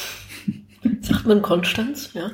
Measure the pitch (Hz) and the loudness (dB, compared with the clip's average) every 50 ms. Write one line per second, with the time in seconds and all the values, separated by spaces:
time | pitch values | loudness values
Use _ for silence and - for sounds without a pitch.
0 | - - - - - - - - - - - - - - - _ - 226 - - | -10 -10 -10 -12 -14 -16 -16 -8 -6 -6 -6 -6 -10 -20 -20 _ 0 0 0 0
1 | - - - - - 233 208 208 202 - 175 175 175 - - - 226 269 285 - | 0 2 2 2 4 6 4 4 6 4 2 2 2 0 0 0 -2 -2 -4 -6
2 | - - - 180 170 214 | -10 -10 -8 -8 -8 -8